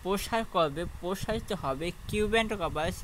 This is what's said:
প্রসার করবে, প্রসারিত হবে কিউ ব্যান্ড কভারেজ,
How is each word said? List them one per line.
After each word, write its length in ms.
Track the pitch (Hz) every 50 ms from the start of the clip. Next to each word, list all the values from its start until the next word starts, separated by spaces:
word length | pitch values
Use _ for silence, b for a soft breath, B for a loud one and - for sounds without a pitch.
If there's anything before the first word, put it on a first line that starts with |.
| -
প্রসার 380 | 180 202 196 - - 233 226 220 - -
করবে, 260 | 180 165 147 139 165 175 - - -
প্রসারিত 500 | 175 180 196 185 - - - - - - 202 - 165
হবে 240 | 135 131 135 165 175 - - - -
কিউ 140 | 214 214 214 208 220
ব্যান্ড 180 | 226 226 214 220 202
কভারেজ, 360 | 165 - 127 151 160 185 190 -